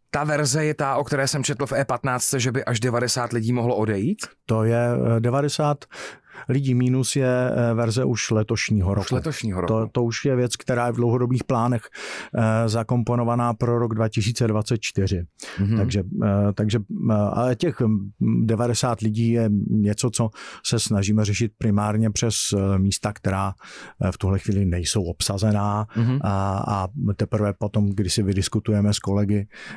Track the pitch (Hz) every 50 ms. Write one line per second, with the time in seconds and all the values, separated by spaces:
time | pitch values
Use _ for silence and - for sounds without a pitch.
0 | _ _ - 143 147 151 151 143 151 131 123 156 156 151 151 - 151 139 135 123
1 | 147 110 143 139 135 135 - 147 131 - 143 117 143 135 135 - 139 - 127 123
2 | - 139 127 123 - - - 135 117 131 113 135 - - 120 110 110 127 117 120
3 | 120 120 - 131 120 117 117 120 110 113 123 120 117 120 123 101 110 107 107 98
4 | 101 143 107 - - - - _ _ - 110 110 110 113 117 120 120 120 120 127
5 | 127 120 117 113 113 120 120 139 143 147 - - 151 147 147 - - - - -
6 | - - - - _ _ - - - - 123 139 139 131 123 123 127 127 127 131
7 | 131 - - 143 135 127 127 127 127 127 - - 120 117 117 110 117 113 107 123
8 | 131 135 123 107 - - 113 110 107 - 117 107 - - 110 104 92 95 98 104
9 | 95 - 131 110 - 160 143 - - 113 95 92 87 87 110 110 113 107 - 127
10 | 120 117 113 - - 147 135 123 123 120 - - - - 127 120 120 123 117 120
11 | 120 120 117 123 123 123 127 123 - - 139 117 113 123 123 117 - - - -
12 | - - - - - - - - 113 110 110 110 117 113 107 117 113 - 127 123
13 | 113 113 120 120 120 117 120 120 120 120 117 - - 117 120 117 117 117 110 110
14 | 110 110 - 117 104 107 117 - 123 113 107 107 107 - - 110 - - - -
15 | 98 95 101 87 85 - _ - - - - - 98 101 113 110 98 87 87 104
16 | 87 92 160 208 - 107 98 101 101 101 98 - 107 110 104 120 101 - 226 -
17 | - 110 110 104 104 101 - - 120 127 127 - - 170 - - 127 110 110 104
18 | 98 101 - - 123 117 113 120 117 110 113 104 120 120 120 - - 127 120 -
19 | 113 113 107 110 117 117 117 117 113 110 104 101 - - - 110 104 104 104 -
20 | - 127 110 - 120 110 - - - - - - - - - 113 - - 110 101
21 | 98 95 107 110 107 101 104 - 117 110 - _ - 117 101 101 104 107 104 107
22 | 113 110 101 - - 117 107 - - - - 101 98 98 98 95 95 98 95 -
23 | - 107 104 - - 98 95 95 98 98 95 - - - - - - - - -
24 | - 92 90 - - 92 98 98 - - 104 98 101 92 85 87 85 - - 110
25 | 92 85 95 - - - 98 95 101 110 107 104 101 104 104 104 107 107 - 113
26 | 117 117 127 139 147 - 98 98 98 98 95 98 - - 110 98 95 95 98 147
27 | 135 107 101 - 110 - - 107 104 101 98 - - 104 - 107 104 101 98 98
28 | 104 92 - - 104 95 98 95 95 - - 107 - - 107 104 101 104 101 -
29 | - - 98 101 104 98 104 104 101 - - - - - -